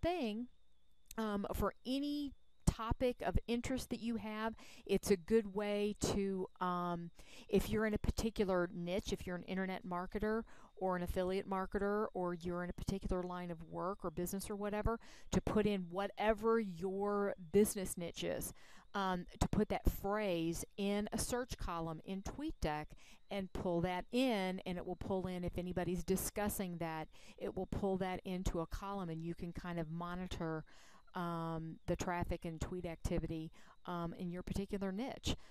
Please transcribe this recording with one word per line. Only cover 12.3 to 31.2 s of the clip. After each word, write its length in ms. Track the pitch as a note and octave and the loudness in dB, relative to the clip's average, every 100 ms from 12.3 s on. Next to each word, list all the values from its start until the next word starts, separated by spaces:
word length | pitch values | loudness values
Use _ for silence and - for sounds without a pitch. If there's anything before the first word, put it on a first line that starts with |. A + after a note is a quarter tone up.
| F3 | -2
you're 280 | F3 F3 | -2 -2
in 60 | F3+ | -4
a 40 | |
particular 480 | - - G3 - F#3 | -4 -2 -2 0 -2
line 300 | F3+ F3+ F3+ | -2 -4 -6
of 100 | E3 | -8
work 420 | D#3+ E3 E3+ G3+ F3+ | -8 -4 -2 -2 -4
or 60 | |
business 380 | D#3+ F3 G3 - | -2 -2 -2 -4
or 60 | G3+ | -4
whatever, 420 | G3+ G#3 G#3+ A#3 - - - | -2 0 0 0 -6 -14 0
to 120 | - | 2
put 240 | - A3 G#3 | 4 4 4
in 220 | G3+ E3+ | 2 -2
whatever 680 | F3+ G3+ - G#3+ G#3 A3+ A3+ | -2 -4 2 2 4 4 4
your 760 | G#3 E3 F#3+ G3 G3+ G3+ G3+ - E3+ | 2 -2 -2 0 2 2 2 -2 4
business 460 | G3 G#3 G#3 F#3 - | 6 6 4 -4 -4
niche 260 | E3+ - | -6 -4
is, 300 | E3+ - F3 - - - - | -2 -2 -4 -10 -16 -18 -6
um, 320 | G3+ F#3+ F3+ - - | 0 2 2 -2 2
to 60 | - | 4
put 180 | - G#3 | 4 2
that 240 | G3 - | 4 4
phrase 720 | - G3 G#3 G#3 E3+ E3 E3 - - | 4 0 2 2 2 2 0 -4 -2
in 320 | G3 G3+ G#3 | 0 2 0
a 60 | A3+ | -2
search 400 | - A#3+ B3+ - | 0 0 -2 -4
column 420 | - E3+ E3 D#3+ - | -2 -2 -2 -4 -6
in 160 | F#3+ | -6
TweetDeck 640 | - - D4+ - D#3+ D3+ D3+ - - - - | -6 -6 -6 -2 0 0 -4 -12 -18 -18 -6
and 220 | G3+ F#3+ | -4 -4
pull 300 | - F#3 E3+ | -2 2 2
that 240 | F3+ F3+ - | 2 0 0
in, 480 | A#3+ C4 G#3+ F#3 F#3 - | 2 4 4 2 0 -4
and 120 | F3 | -4
it 80 | F#3 | -4
will 100 | F#3 | -4
pull 320 | - F#3+ F#3 | 0 0 0
in, 160 | F3+ | -2
if 140 | F3 - | -2 -2
anybody's 460 | F3+ F3+ F3 F3+ | -2 0 0 0
discussing 760 | - F#3 - - G#3 - F#3+ E3+ | 2 2 0 0 0 0 -4 -2
that, 320 | E3 D#3+ D#3 - - - | -4 -4 -6 -12 -18 -8
it 200 | - - | -4 -2
will 100 | F#3 | -2
pull 300 | - G3+ F#3+ | 0 2 2
that 240 | F#3 F#3 | 0 -2
into 380 | - F#3 F#3+ F3 | -2 -2 0 0
a 60 | E3 | -2
column, 420 | - G3 G3+ F3 | -4 -4 -4 -4
and 120 | D#3+ | -4
you 140 | E3 E3+ | -4 -4
can 160 | F3 | -6
kind 300 | - F3+ E3+ | -6 -6 -4
of 100 | D#3 | -2
monitor, 720 | E3 F3 F3+ F#3 - E3 D#3+ - - - - - | -4 -4 -6 -6 -4 -2 -4 -6 -16 -20 -20 -10
um, 600 | F#3 | -4